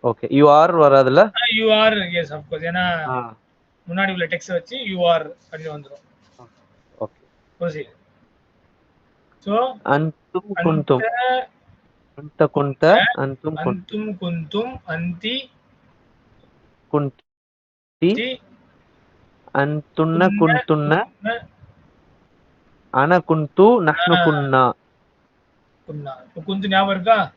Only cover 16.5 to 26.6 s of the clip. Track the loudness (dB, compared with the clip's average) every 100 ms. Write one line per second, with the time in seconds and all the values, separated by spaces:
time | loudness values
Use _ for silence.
16.5 | _ _ _ _ -4 -4 _ _ _ _
17.5 | _ _ _ _ _ 0 0 -6 -10 _
18.5 | _ _ _ _ _ _ _ _ _ -6
19.5 | -2 0 -2 -6 -2 0 2 2 4 2
20.5 | 2 0 0 2 0 0 _ -8 -8 -12
21.5 | _ -20 _ _ _ _ _ _ _ _
22.5 | _ _ _ _ 0 2 2 2 -2 -2
23.5 | 4 6 6 2 0 2 2 2 0 0
24.5 | 2 2 -2 _ _ _ _ _ _ _
25.5 | _ _ _ -16 -14 -14 -18 -18 -16 -8
26.5 | -6